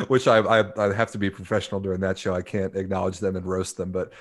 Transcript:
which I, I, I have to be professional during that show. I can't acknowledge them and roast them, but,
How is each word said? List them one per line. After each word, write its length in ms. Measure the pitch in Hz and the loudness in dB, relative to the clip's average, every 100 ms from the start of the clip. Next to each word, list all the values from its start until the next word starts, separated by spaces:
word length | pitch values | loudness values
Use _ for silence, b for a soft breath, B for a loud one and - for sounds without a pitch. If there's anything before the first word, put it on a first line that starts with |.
| 208 | 2
which 180 | 131 - | 2 6
I, 120 | 113 | 6
I, 260 | 101 113 101 107 | 6 4 4 2
I 120 | 104 | 0
have 160 | 101 113 | 2 -2
to 80 | 107 | 0
be 100 | 98 | -4
professional 540 | 95 92 107 - 98 | -4 -2 -2 -2 -6
during 180 | 98 92 | -4 -2
that 160 | 95 92 | -2 -2
show. 180 | 104 | -2
I 60 | 90 | -4
can't 340 | 90 104 95 | -2 -4 -4
acknowledge 440 | 95 95 95 95 92 | -4 -4 -2 -2 -2
them 180 | 98 92 | -4 -4
and 80 | |
roast 320 | 90 92 - - | -4 -4 -4 -6
them, 160 | 90 | -6
but, 220 | 92 - B | -4 -6 B